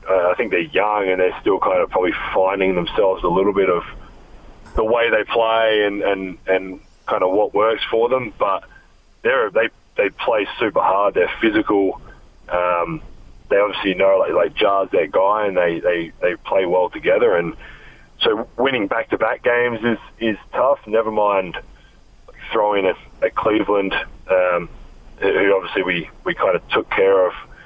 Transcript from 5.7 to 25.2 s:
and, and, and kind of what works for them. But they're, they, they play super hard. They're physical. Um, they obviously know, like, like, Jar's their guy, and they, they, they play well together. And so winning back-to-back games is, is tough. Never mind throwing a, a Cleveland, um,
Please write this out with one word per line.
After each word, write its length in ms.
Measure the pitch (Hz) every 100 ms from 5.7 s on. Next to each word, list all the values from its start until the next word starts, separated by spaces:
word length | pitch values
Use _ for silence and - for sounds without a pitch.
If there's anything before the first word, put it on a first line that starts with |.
| 107
and, 180 | 104 101
and, 360 | 98 98 95 90 -
and 320 | 95 95 92 - _ -
kind 160 | 107
of 80 | 92
what 240 | 98 104
works 300 | 98 113 110 -
for 200 | 113 117
them. 240 | 131 117 -
But 280 | 104 92 - - _ _ _ _
they're, 280 | 113 131 110
they, 180 | 98 117 - _ -
they 120 | 104
play 380 | - - 113 98 -
super 220 | 110 92
hard. 340 | 95 95 101
They're 160 | 92 87 -
physical. 600 | 113 107 107 104 95 - - - - - -
Um, 540 | 90 90 87 85 80 - - - - -
they 100 | 101
obviously 360 | 104 92 98
know, 240 | 92 98 95
like, 140 | 78
like, 220 | 85 85
Jar's 360 | - 104 98 95
their 160 | 92 82
guy, 400 | 95 98 107 104
and 100 | 90
they, 220 | 87 82
they, 340 | 90 85 82 -
they 140 | 90
play 320 | 87 - 98 90
well 240 | 90 90
together. 460 | 80 76 101 117 87
And 180 | 85 - - - - - - -
so 280 | 120 107 120 -
winning 320 | 135 127 98
back-to-back 560 | 117 - 101 110 123
games 340 | 120 120 123 113
is, 140 | 117 113 - -
is 200 | 113 101 -
tough. 320 | 127 127 139 -
Never 240 | 107 110
mind 440 | 107 104 98 90 - - - - - - - - - -
throwing 360 | 226 104 143 92
a, 100 | - - -
a 60 | -
Cleveland, 640 | - 104 107 104 101 98 - - - -
um, 400 | 92 92 87 85 - - - - -